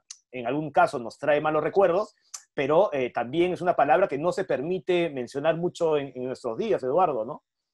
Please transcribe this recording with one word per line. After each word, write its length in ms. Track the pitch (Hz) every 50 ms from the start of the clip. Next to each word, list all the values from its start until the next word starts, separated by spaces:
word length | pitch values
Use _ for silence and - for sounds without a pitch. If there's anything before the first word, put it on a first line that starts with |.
| _ - - - _ _
en 140 | - 127 120 117
algún 240 | 135 147 160 151
caso 280 | - 180 175 160 - 135
nos 180 | 117 113 - -
trae 220 | - 147 147 147
malos 240 | 151 151 156 156 151
recuerdos, 520 | 160 - 190 196 175 165 185 214 - _ _ _ _ - - - _ _
pero, 380 | - 143 131 151 165 202 -
eh, 200 | - 139 127 120 -
también 400 | - - 120 131 165 175 180 180
es 80 | -
una 140 | 175 180 170
palabra 340 | - 147 143 151 175 190 185
que 80 | 147 135
no 160 | 151 180 175
se 100 | 202 190
permite 680 | - 156 123 135 165 185 185 - - 180 175 170 165
mencionar 460 | 143 135 123 113 - 139 143 160 165
mucho 400 | 160 170 175 170 - 170 160 156
en, 160 | 147 139 139 127
en 120 | 127 127
nuestros 320 | 127 123 - - 127 113 120
días, 260 | 202 226 180 147 131
Eduardo, 400 | 127 135 170 190 170 143 120 110
¿no? 200 | 120 151 - - _ _ _ _ _